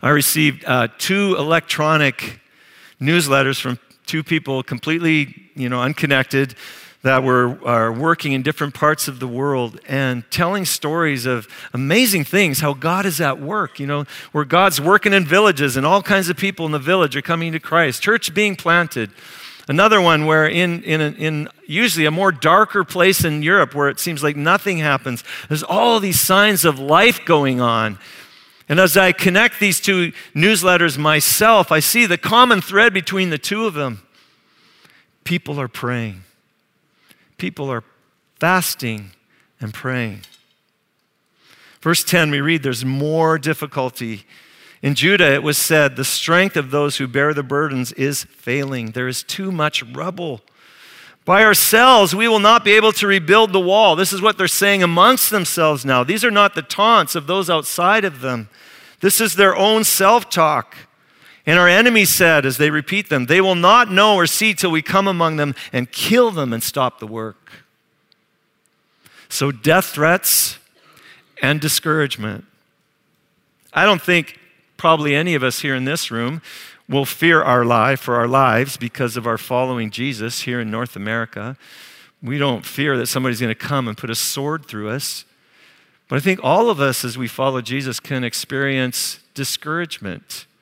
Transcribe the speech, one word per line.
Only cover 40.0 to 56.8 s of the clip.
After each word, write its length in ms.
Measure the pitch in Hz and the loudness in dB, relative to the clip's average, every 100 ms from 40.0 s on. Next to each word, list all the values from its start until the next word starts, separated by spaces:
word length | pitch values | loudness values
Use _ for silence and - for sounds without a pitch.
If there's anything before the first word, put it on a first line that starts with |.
| 117 98 98 _ _ _ _ _ _ _ _ _ _ _ _ _ _ _ | -6 -8 -18 _ _ _ _ _ _ _ _ _ _ _ _ _ _ _
Verse 220 | 160 170 | -2 0
ten, 260 | - 175 156 | 2 2 2
we 120 | 143 | 0
read, 200 | 143 165 | 0 -2
"There's 240 | 139 120 131 | -2 -4 -4
more 540 | 135 151 160 160 160 | -2 -2 0 2 0
difficulty." 880 | 143 156 147 143 127 - 117 107 _ - _ _ - _ | -2 -6 -6 -6 -6 -6 -10 -10 _ -20 _ _ -20 _
In 100 | 139 | -4
Judah, 400 | 143 165 202 160 | 0 2 4 4
it 80 | 139 | 2
was 160 | 151 143 | 0 -2
said, 380 | - 160 143 123 | 2 2 2 0
"The 100 | 135 | -6
strength 500 | - - 170 190 175 | -4 0 2 2 -2
of 140 | 135 | -2
those 280 | 143 147 - | -2 -2 -4
who 100 | 135 | -4
bear 260 | 127 143 | 0 0
the 80 | 147 | -2
burdens 500 | 135 143 156 135 123 | -4 -4 -2 -4 -6
is 320 | - 139 139 - | -4 -4 -4 -10
failing. 640 | _ - 131 139 131 113 | _ -6 -6 -4 -8 -8
There 160 | 113 127 | -8 -6
is 160 | 123 | -8
too 280 | - - 190 | -10 -10 -8
much 300 | 175 151 - | -4 -4 -6
rubble. 600 | 127 127 165 185 170 117 _ _ _ _ - - - _ - | -10 -10 -10 -8 -10 -12 _ _ _ _ -20 -20 -20 _ 2
By 180 | 190 | 4
ourselves, 720 | 220 202 - 220 254 247 190 185 | 6 4 4 6 8 6 4 2
we 120 | 233 | 0
will 120 | 220 | 4
not 240 | 202 233 | 6 4
be 100 | 214 | 6
able 180 | 214 220 | 4 4
to 160 | - 208 | 0 0
rebuild 440 | 196 160 208 220 | 0 4 4 4
the 80 | 190 | 2
wall." 360 | 180 202 214 160 | 2 4 4 4
This 180 | 190 | 0
is 80 | 196 | 0
what 160 | 208 202 | 0 0
they're 100 | 180 | -2
saying 360 | - 202 196 | 0 2 2
amongst 480 | 175 170 208 254 - | 2 6 4 4 0
themselves 520 | 214 170 - 156 147 | 0 -2 0 0 0
now. 200 | 135 131 | 0 0
These 200 | 123 208 | 2 0
are 60 | 233 | 0
not 240 | 208 202 | 4 2
the 80 | 175 | 2
taunts 540 | 139 - | -8 0